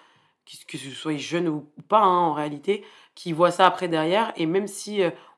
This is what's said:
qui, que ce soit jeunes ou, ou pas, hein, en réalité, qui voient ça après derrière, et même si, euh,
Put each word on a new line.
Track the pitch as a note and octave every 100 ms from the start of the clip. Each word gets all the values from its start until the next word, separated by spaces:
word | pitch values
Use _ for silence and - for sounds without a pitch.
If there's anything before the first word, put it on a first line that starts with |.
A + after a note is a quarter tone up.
| _ _ _ _
qui, | - - -
que | D3
ce | C3+
soit | B2 D#3 D3
jeunes | B2 E3+ E3+
ou, | D3+ - -
ou | -
pas, | G#3+
hein, | G3 F3+
en | E3+
réalité, | D3 D3 D3 F#3 G3+ - - _
qui | - F3+
voient | D#3+ F3
ça | F3 F#3
après | F3 F3+
derrière, | D#3+ D#3 G3 A3 -
et | E3
même | F#3 G3+
si, | - - G#3
euh, | F3 - -